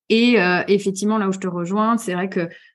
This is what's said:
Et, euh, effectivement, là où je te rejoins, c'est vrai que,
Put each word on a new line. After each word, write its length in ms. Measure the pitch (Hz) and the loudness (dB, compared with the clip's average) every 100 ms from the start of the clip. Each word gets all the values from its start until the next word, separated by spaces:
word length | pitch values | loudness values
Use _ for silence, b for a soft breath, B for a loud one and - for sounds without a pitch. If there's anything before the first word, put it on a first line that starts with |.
| - | 0
Et, 300 | 220 240 233 | 2 4 4
euh, 220 | 180 180 - | 4 2 2
effectivement, 500 | 202 196 190 208 220 | 0 0 -2 -2 0
là 100 | 196 | -2
où 40 | |
je 80 | 190 | -4
te 80 | 190 | -6
rejoins, 500 | 175 170 202 220 233 | -6 -4 -2 0 -2
c'est 160 | 208 | -2
vrai 160 | 180 190 | -4 -4
que, 200 | 196 170 B B | -4 -6 B B